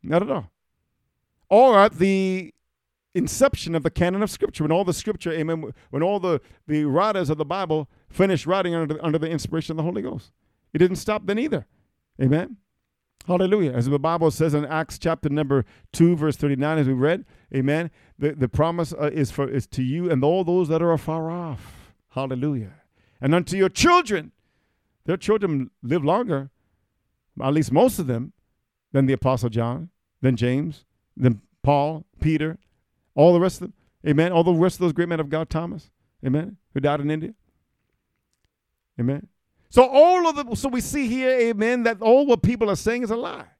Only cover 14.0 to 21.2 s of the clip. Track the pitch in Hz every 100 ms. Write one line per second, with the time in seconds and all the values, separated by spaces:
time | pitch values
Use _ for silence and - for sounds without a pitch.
14 | 151 170 165 - 160 147 147 156 160 -
15 | 170 160 151 147 143 135 110 _ _ -
16 | 170 175 151 139 147 135 143 160 131 131
17 | 139 185 - _ _ 135 131 151 170 _
18 | _ _ 147 147 127 - 160 170 165 165
19 | 151 156 135 - 139 135 - - 127 151
20 | 175 139 143 180 175 180 165 160 170 160
21 | - 160